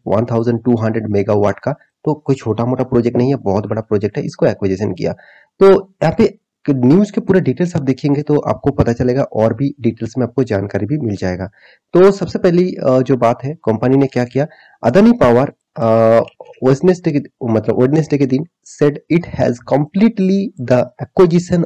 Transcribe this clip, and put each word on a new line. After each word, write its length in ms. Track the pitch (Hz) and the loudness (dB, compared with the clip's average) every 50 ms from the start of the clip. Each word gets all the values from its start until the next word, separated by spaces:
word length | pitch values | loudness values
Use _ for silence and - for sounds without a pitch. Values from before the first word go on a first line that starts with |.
| _ | _
one 180 | 87 92 107 117 | -2 -2 -2 -2
thousand 380 | 117 117 113 113 123 117 113 113 | -2 -2 -2 0 -2 -2 -2 0
two 120 | 127 120 | 0 0
hundred 320 | 107 110 110 110 113 107 | 0 0 -2 -4 -4 -4
megawatt 520 | 107 101 101 98 104 104 104 101 101 98 - | -2 -2 -2 0 0 0 0 0 0 -2 -2
का, 120 | - 127 | -6 -8
तो 420 | 147 - _ _ _ _ _ 156 147 | -8 -8 _ _ _ _ _ -4 -4
कोई 220 | 151 _ - 135 | -4 _ -4 -4
छोटा-मोटा 480 | - - 113 107 107 117 120 127 127 127 | -4 -2 -4 -4 -2 -2 -2 -2 -4 -4
project 340 | - 120 120 120 120 120 | 0 0 0 0 0 0
नहीं 120 | 120 123 131 | 0 0 0
है, 60 | 139 | -2
बहुत 300 | 123 - 98 92 104 107 | -2 -2 -2 -2 -2 -2
बड़ा 160 | 110 110 110 | -4 -6 -8
project 360 | 110 - 110 101 101 101 - | -4 -4 -4 -2 -2 -4 -6
है, 80 | - - | -6 -8
इसको 200 | - - - - | -8 -4 -2 -2
acquisition 480 | 131 101 - 101 98 95 185 208 190 185 | -2 -2 -2 -4 -4 -4 -2 -4 -6 -6
किया। 200 | 175 - - - - _ _ _ _ _ _ _ _ | -6 -6 -8 -8 -8 _ _ _ _ _ _ _ _
तो 340 | 196 196 190 - - - _ _ - | 6 6 6 4 2 -6 _ _ -2
यहाँ 120 | 160 - | -2 2
पे 100 | - 226 - - _ _ _ _ _ _ | 2 0 0 0 _ _ _ _ _ _
क-, 40 | - | -2
news 420 | 143 131 120 123 147 190 208 202 | -2 2 4 4 4 4 2 0
के 100 | - 214 | -2 -6
पूरे 200 | - - 190 190 | -2 0 0 2
details 340 | 139 135 123 - 180 175 - | 2 0 -2 -2 -4 -4 -4
आप 60 | 160 | -4
देखेंगे 400 | 135 131 127 - - 147 143 147 | -2 -2 -4 -2 -2 -2 -2 -2
तो 160 | 147 - 147 | 0 0 -2
आपको 340 | 143 - 120 110 - - 143 | -2 0 -2 -6 -2 -2 -2
पता 220 | 135 - 113 117 120 | 0 0 0 0 0
चलेगा 300 | - 123 123 123 135 139 | 0 0 0 0 0 -2
और 300 | - - - 110 113 110 | -2 0 0 0 0 0
भी 220 | 113 139 139 - - | 0 -4 -4 -4 -2
details 360 | 113 117 110 - 117 110 - | -4 -4 -4 -4 -8 -8 -4
में 80 | 127 123 | -4 -4
आपको 180 | 113 - - 127 | -4 -2 -4 -2
जानकारी 420 | - 110 98 - 104 - 98 104 | -2 -2 -4 -4 -4 -4 -4 -4
भी 120 | 107 147 | -4 -4
मिल 180 | 156 135 110 101 | -4 -4 -6 -6
जाएगा। 300 | 90 98 92 90 90 92 95 - _ _ _ _ _ _ _ - | -4 -4 -6 -6 -6 -8 -10 -12 _ _ _ _ _ _ _ 2
तो 180 | 170 185 202 | 4 4 4
सबसे 280 | 196 196 - - - - | 4 2 -6 -8 -6 -2
पहली, 360 | - 185 170 175 180 185 - | 0 0 2 2 0 -2 -4
अ, 240 | - - 135 127 131 | -4 -2 0 0 0
जो 160 | 127 127 139 | 2 0 0
बात 260 | 120 120 113 120 - - | 0 2 0 0 -2 -6
है, 100 | 135 160 | -10 -10
company 440 | - _ 110 110 107 123 123 135 | -6 _ -4 -2 -2 0 2 2
ने 100 | 135 139 | 2 2
क्या 180 | 131 - 123 123 | 0 0 -4 -4
किया, 220 | 120 123 135 147 160 - _ _ _ _ _ - | -2 -2 -4 -4 -4 -8 _ _ _ _ _ -4
Adani 280 | 117 123 185 214 233 | 0 4 4 4 4
Power, 420 | 240 - - 123 117 120 139 - - _ _ _ _ | 4 4 4 4 4 4 2 0 -6 _ _ _ _
अ, 80 | - 113 113 110 113 113 110 113 117 113 - _ _ - - - _ - | -4 0 0 2 4 4 4 4 4 2 0 _ _ -20 -20 -14 _ 0
Wednesday 480 | 127 135 139 - 185 185 180 - 165 | 0 0 2 2 0 0 0 -2 -2
के, 80 | 147 143 - - _ _ 135 | -2 -2 -4 -6 _ _ -6
मतलब 360 | 120 110 110 110 113 107 95 | -2 -2 -2 -2 -2 0 0
Wednesday 360 | 127 131 147 160 151 - 147 | 2 2 2 0 0 -2 0
के 80 | 139 143 | -2 0
दिन 200 | 123 127 135 160 - _ _ _ - - - | 0 0 -2 -4 -6 _ _ _ -20 -4 0
said 140 | 147 147 143 147 - _ - | 0 0 0 -2 -4 _ -2
it 100 | 170 175 | -2 -2
has 300 | - - - 131 127 120 - - - 131 | -4 -4 -2 -2 -2 -2 -4 -4 -2 -2
completely 920 | 135 147 - - 196 214 226 233 - 190 185 190 196 196 - - - 123 117 | -2 -2 -2 0 2 2 2 2 0 0 0 0 0 -2 -4 -8 -10 -2 0
the 80 | 127 127 | 0 0
acquisition 800 | - - - - 139 - _ - 185 175 160 175 175 - 185 170 165 | 0 -4 -6 -14 -16 -6 _ 2 2 4 4 0 0 0 -2 -2 -2